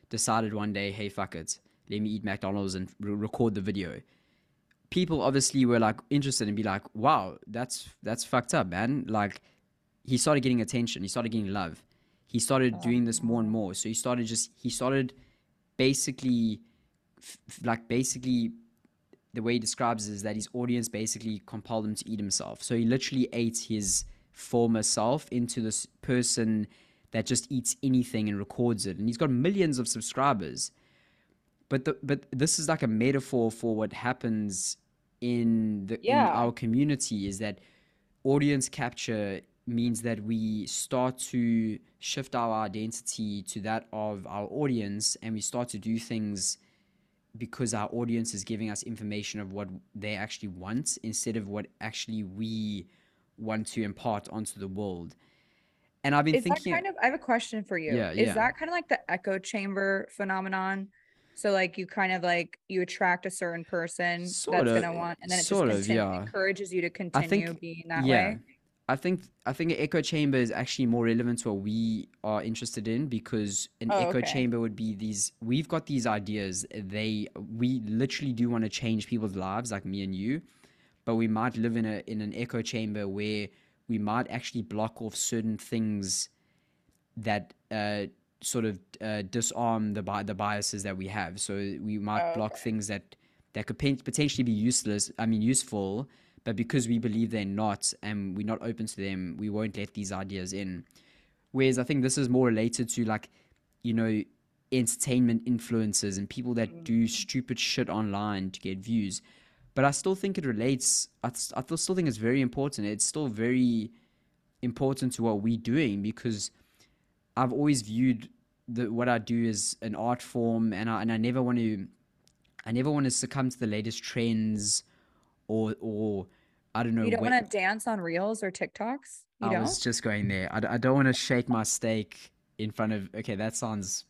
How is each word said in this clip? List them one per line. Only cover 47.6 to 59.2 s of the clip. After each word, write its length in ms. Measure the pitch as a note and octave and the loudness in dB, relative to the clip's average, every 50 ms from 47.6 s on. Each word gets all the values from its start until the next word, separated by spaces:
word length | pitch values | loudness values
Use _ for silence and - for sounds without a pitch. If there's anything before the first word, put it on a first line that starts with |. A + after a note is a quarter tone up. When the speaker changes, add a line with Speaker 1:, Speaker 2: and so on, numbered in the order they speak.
| B2+ A2 A2+ | -2 0 0
Speaker 1:
our 140 | G#2 G#2+ - - | -2 -2 -2 -2
audience 400 | A#2+ B2 A#2 A#2 A#2 A2+ - - | -2 0 0 0 0 0 -2 -4
is 100 | G2 F#2+ | -8 -6
giving 260 | - A2 G#2 A2 G#2+ | -6 -4 -4 -4 -6
us 140 | G#2 - - | -6 -8 -8
information 560 | A#2+ A2+ A2 G#2+ G#2 G#2 G#2 G#2 - - G#2+ | -8 -8 -8 -6 -6 -6 -4 -6 -6 -8 -8
of 140 | G2+ F#2 F#2+ | -8 -6 -6
what 160 | G2+ G2+ F#2 F#2 - _ _ - | -8 -8 -8 -10 -14 _ _ -12
they 200 | G#2 G#2 G#2+ G#2+ | -8 -6 -4 -4
actually 340 | F#2+ G#2+ G#2+ - - A2 G2 | -4 -6 -8 -8 -10 -10 -10
want 480 | F2 F2 F#2 G2+ A2+ C3+ D3+ - - - - | -10 -8 -6 -4 -4 -2 -2 -2 -6 -4 -6
instead 340 | A2 G#2+ - - A#2 A2 | -6 -4 -4 -4 -2 -2
of 100 | A2+ G2 | -4 -4
what 200 | G2+ G2+ G#2 G2 - _ - | -4 -6 -8 -8 -10 _ -10
actually 440 | G#2 A2+ - - - A#2 A2 G#2+ G#2 | -10 -8 -6 -8 -8 -6 -4 -6 -6
we 640 | F#2 F#2+ G#2 A2 A2+ A2+ A2 G#2+ G#2+ G#2 F#2+ - - _ _ _ _ _ _ _ _ _ | -6 -6 -6 -6 -4 -4 -4 -4 -4 -4 -6 -8 -12 _ _ _ _ _ _ _ _ _
want 280 | - A2 A2 A2 A2 G#2+ | -10 -4 -4 -2 -2 -4
to 140 | - - A#2 | -4 -4 -4
impart 460 | A2 G2+ F#2+ - - A#2+ G#2+ G#2 - - | -4 -4 -4 -4 -2 -2 -2 -2 -4 -6
onto 300 | F#2 A2 G#2+ - - G2+ | -8 -6 -6 -8 -8 -8
the 80 | G2 | -8
world. 480 | F#2+ F#2+ G2+ G#2 G2 F2+ E2+ E2+ D2+ - _ _ _ _ _ _ _ _ _ _ _ _ _ _ _ _ - - | -8 -6 -4 -4 -4 -4 -6 -10 -12 -16 _ _ _ _ _ _ _ _ _ _ _ _ _ _ _ _ -4 -2
And 100 | C#3 C#3+ | 2 4
I've 120 | D3 D3 | 4 4
been 100 | D#3 D3+ | 6 4
Speaker 2:
Is 80 | C3 A2+ | 4 4
that 60 | - G3 | 2 0
Speaker 1:
thinking 180 | - - F3+ D#4+ | 0 0 0 0
Speaker 2:
kind 140 | F4 F#4 | 2 0
of, 80 | G4 E4+ - | -2 -2 2
I 40 | A3+ | 2
have 80 | C4 D4 | 2 2
a 20 | D4+ - C4 | 0 0 0
question 320 | A3+ A#3+ - - A3+ G#3+ F#3+ | 0 0 0 -2 -6 -6 -4
for 140 | - F#3+ | -4 -4
you. 160 | E3 D#3 D3+ B2+ | -2 -2 0 0
Speaker 1:
Yeah, 160 | A#2 G#2 E2+ | 2 2 0
Speaker 2:
Is 160 | E2 - - | 4 2 2
Speaker 1:
yeah. 60 | A3 F3+ | 4 4
Speaker 2:
that 240 | G#3+ A3+ B3+ - | 2 2 2 0
kind 120 | - D#4 E4 | -2 -4 -2
of 40 | F4 | -2
like 160 | F4 E4+ - | -4 0 0
the 100 | C#4+ - - - | -2 -2 0 -4
echo 300 | F3 F3+ | -4 -2